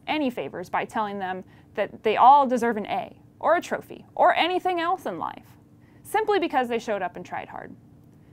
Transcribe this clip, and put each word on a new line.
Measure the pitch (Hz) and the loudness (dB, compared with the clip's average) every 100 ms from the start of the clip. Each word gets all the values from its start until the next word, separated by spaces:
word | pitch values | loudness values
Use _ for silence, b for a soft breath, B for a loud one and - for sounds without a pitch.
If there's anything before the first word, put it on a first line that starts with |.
| - | -4
any | 302 269 | -2 -2
favors | 240 135 160 180 | -4 -8 -8 -6
by | 180 151 | -6 -4
telling | 226 208 202 | -4 -6 -6
them | 185 185 - B B | -8 -8 -12 B B
that | - 202 - | -6 -6 -2
they | 220 196 | 0 6
all | 240 285 262 | 8 8 6
deserve | 247 233 214 | 2 0 -2
an | 196 | -4
A, | - - - - - | -6 -6 -16 -20 -4
or | 277 349 | 2 2
a | |
trophy, | - - - - - | 0 -8 -8 -18 -14
or | - 359 | 2 4
anything | - 320 370 370 349 | 4 2 0 -2 -2
else | 339 370 | -2 -4
in | - 165 | -6 -6
life, | 67 - - - - - b b | -8 -10 -20 -20 -20 -20 b b
simply | - 415 427 403 | -4 -2 2 0
because | 320 277 240 | 2 0 0
they | 240 | -4
showed | 233 202 | -4 -4
up | 180 180 | -4 -8
and | 180 | -12
tried | 165 - | -10 -10
hard. | - - - - - - b b | -14 -14 -18 -20 -20 -20 b b